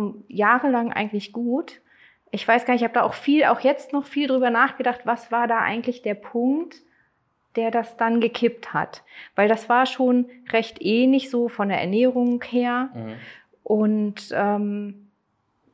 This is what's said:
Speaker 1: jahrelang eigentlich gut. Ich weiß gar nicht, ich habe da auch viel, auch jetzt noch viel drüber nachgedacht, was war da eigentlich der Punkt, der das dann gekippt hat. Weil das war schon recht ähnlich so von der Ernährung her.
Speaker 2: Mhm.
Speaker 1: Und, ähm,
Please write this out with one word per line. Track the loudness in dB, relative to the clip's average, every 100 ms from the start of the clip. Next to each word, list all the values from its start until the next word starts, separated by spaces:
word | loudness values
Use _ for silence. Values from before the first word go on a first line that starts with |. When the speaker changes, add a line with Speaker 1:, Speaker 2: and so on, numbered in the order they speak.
| -6 -8 -8
Speaker 1:
jahrelang | 0 2 4 2 0 0
eigentlich | -4 -4 -4 -6
gut. | -6 -2 -2 -4 -12 _ _ -20 _ _
Ich | -4 2
weiß | 2 2
gar |
nicht, | 0
ich | 2
habe |
da | 2
auch | 0
viel, | 0 2 4
auch | 4 4
jetzt | 2 0 -4
noch | -6
viel | -4 -4 0
drüber | 2 2
nachgedacht, | 2 2 0 -4 -2
was | -2 -4 -2
war | -2 0
da | 0
eigentlich | 0 -2 -4 -6
der | -6
Punkt, | -8 -6 -2 0 0 -4 -12 _ _ _ _ _ _ _
der | -4 -2
das | -2 -4 -2
dann | 0 2
gekippt | 0 0 -2 -2 -6
hat. | -6 -6 -8 _ -20 -8 0
Weil | 2
das | 2 2
war | 2 2
schon | 2 2 2 0 -6 -4
recht | -2 -2 -4
ähnlich | 0 4 4 4 0
so | -2 -2
von | -2 -2
der | 0
Ernährung | 0 2 2 2 0 -2
her. | -2 -2 0 -2 -4
Speaker 2:
Mhm. | -8 -12 -12 -16 -20 _ _
Speaker 1:
Und, | -2 0 2 0 -2 -6 -6
ähm, | -2 0 0 -2 -4 -8 -14 -20 _ _ _ _ _ _